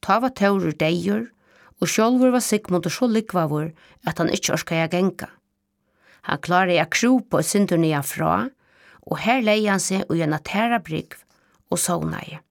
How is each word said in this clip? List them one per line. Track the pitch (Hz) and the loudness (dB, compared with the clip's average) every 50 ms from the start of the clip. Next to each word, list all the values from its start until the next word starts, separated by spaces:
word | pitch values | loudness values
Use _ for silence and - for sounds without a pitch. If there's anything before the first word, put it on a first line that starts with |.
Tá | - - 190 226 | 2 2 2 2
var | 247 254 | 2 0
Tórur | 254 - 202 202 202 196 175 160 | 0 2 2 2 4 2 0 -2
deyður, | 147 - 156 156 170 175 170 196 202 214 233 247 _ _ _ _ _ _ _ - _ _ | -2 0 0 0 0 0 0 -2 -2 -2 -4 -8 _ _ _ _ _ _ _ -20 _ _
og | - 165 | -4 -2
sjálvur | - - 220 233 254 254 254 254 | 2 2 2 4 4 4 4 4
var | 247 247 | 4 2
Sigmundur | 233 - 214 208 - - 180 175 170 170 | 0 0 -2 -2 0 0 -2 0 0 -2
so | - - 254 | -2 0 0
lúgvaður | 247 214 220 220 - - 180 165 151 147 151 151 160 160 _ _ - - _ _ 165 | 2 2 0 -2 0 -2 -2 0 0 -2 -4 -4 -6 -10 _ _ -20 -20 _ _ -6
at | 160 - | -2 0
hann | 170 170 | 0 0
ikki | 190 185 - - - | 0 -2 -2 -2 -2
orkaði | 160 - - 170 165 165 | -2 -2 -2 -2 -2 0
at | 160 175 | 0 0
ganga. | 175 190 190 - - - - - _ _ _ _ _ _ _ _ _ _ _ _ _ _ _ _ _ - | 0 0 0 -2 -4 -14 -16 -18 _ _ _ _ _ _ _ _ _ _ _ _ _ _ _ _ _ -6
Hann | - - 143 | -6 -6 -4
kláraði | - - 175 180 190 180 175 165 | -2 0 2 2 2 4 2 2
at | 143 - - | 0 0 -2
krúpa | - - 240 262 254 202 _ - 143 | 0 2 4 2 2 2 _ -2 0
eitt | 160 - | 0 0
sindur | - 202 202 190 180 165 | 2 0 2 2 2 2
niðan | 165 160 156 143 139 - | 2 2 2 0 -2 -4
frá, | - - 160 160 165 190 226 269 _ _ _ _ _ _ _ - - _ _ | -6 -2 0 0 0 0 -2 -4 _ _ _ _ _ _ _ -20 -20 _ _
og | - - - | -8 -8 -4
her | - 214 247 262 233 | 0 0 0 2 2
lei | 214 208 214 214 208 | 2 2 2 2 2
hann | 196 190 | 0 0
seg | 185 - 190 190 196 - | 0 -2 -2 -2 -2 -2
í | - 165 165 | -2 0 0
eina | 151 151 151 | 0 -2 -2
tærabrúgv | - - - 196 226 233 240 226 165 - 156 156 156 _ - - - _ _ _ _ _ _ _ _ _ | -4 -4 -2 -2 0 0 0 -2 -4 -4 -8 -8 -8 _ -16 -20 -20 _ _ _ _ _ _ _ _ _
og | 180 175 | -4 -4
sovnaði. | - - 175 165 156 160 160 - - - 156 156 _ _ | -2 -2 -2 -2 -4 -6 -6 -8 -10 -12 -16 -18 _ _